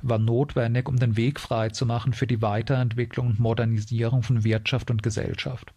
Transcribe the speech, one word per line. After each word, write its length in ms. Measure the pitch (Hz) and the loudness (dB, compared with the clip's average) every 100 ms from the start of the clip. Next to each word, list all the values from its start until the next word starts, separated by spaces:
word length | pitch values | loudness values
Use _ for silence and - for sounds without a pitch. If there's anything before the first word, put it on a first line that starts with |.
war 180 | 127 113 | 0 2
notwendig, 680 | 110 117 147 - 117 120 127 | 2 2 0 0 0 0 0
um 80 | 127 | 2
den 220 | 120 110 | 2 2
Weg 240 | 117 - | 0 -2
frei 260 | - 113 110 | -4 -2 -2
zu 180 | - 120 | -2 -2
machen 280 | 117 131 | 0 -2
für 140 | 120 120 | -2 0
die 140 | 110 | 0
Weiterentwicklung 840 | 110 104 113 131 123 113 120 - 123 | 0 -2 0 0 0 -2 -4 -2 0
und 120 | 107 | 2
Modernisierung 800 | 117 113 113 110 104 113 113 131 | 2 2 2 0 -2 -2 2 0
von 220 | 113 120 110 | 2 2 2
Wirtschaft 440 | 110 110 127 - | 0 0 -2 0
und 140 | 113 | 0
Gesellschaft 720 | 113 107 - - - 123 - | 0 -2 -4 -4 -6 -8 -12